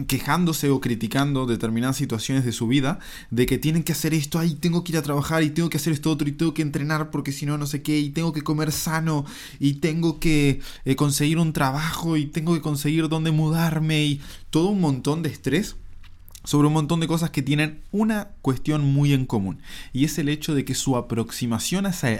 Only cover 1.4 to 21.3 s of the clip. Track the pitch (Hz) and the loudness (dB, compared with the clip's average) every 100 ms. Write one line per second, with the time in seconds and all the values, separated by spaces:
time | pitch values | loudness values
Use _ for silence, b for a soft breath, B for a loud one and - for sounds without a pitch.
1.4 | 123 110 117 113 131 135 135 110 - 135 | 0 0 0 0 0 0 -2 -2 0 0
2.4 | 123 107 113 139 135 - B B B 117 | 0 0 2 2 2 -2 B B B 2
3.4 | 123 127 147 165 156 151 156 160 143 170 | 2 2 2 0 0 0 0 0 0 0
4.4 | 170 143 170 170 175 160 147 143 143 160 | 0 0 0 0 0 -2 0 -2 2 2
5.4 | 151 156 165 151 170 147 160 151 147 143 | 2 2 0 0 0 0 0 0 -2 0
6.4 | 165 156 147 147 147 156 151 151 135 135 | 0 0 -2 -2 -2 -2 -2 -4 -4 -4
7.4 | 147 151 143 147 151 151 147 151 165 151 | -2 -2 -2 -4 0 0 0 -2 -2 -2
8.4 | - 151 156 - 170 160 160 151 143 B | -2 0 0 -2 -2 0 0 -2 -4 B
9.4 | B B 139 143 160 165 165 156 165 151 | B B 0 2 0 2 0 2 4 4
10.4 | 143 135 B B - 131 147 143 147 165 | 4 2 B B -2 2 2 2 2 2
11.4 | 160 - 135 143 165 - 165 156 147 165 | 0 0 0 0 -4 -4 0 0 0 -2
12.4 | 156 165 156 143 147 160 160 160 160 156 | 0 0 0 -2 0 2 2 0 2 2
13.4 | 156 160 165 156 156 156 147 143 B B | 2 2 2 2 2 2 2 0 B B
14.4 | - 160 185 202 160 131 143 156 160 92 | -2 2 2 2 2 2 0 -2 -2 -4
15.4 | 135 156 214 - - - - - - - | 0 0 -2 -8 -14 -16 -16 -18 -18 -14
16.4 | - 147 147 156 147 165 156 160 165 151 | 0 4 4 4 2 0 0 0 0 -2
17.4 | 131 151 151 - - 202 220 214 - - | 0 0 0 -4 -4 0 0 0 -4 -4
18.4 | 135 123 - 151 139 139 143 135 127 113 | -2 0 0 2 4 4 4 2 2 0
19.4 | 95 78 B B B 123 147 - 143 147 | -2 -6 B B B 0 0 0 -2 -2
20.4 | - 143 135 127 139 123 117 117 113 | 0 -2 0 -2 0 0 0 -2 -2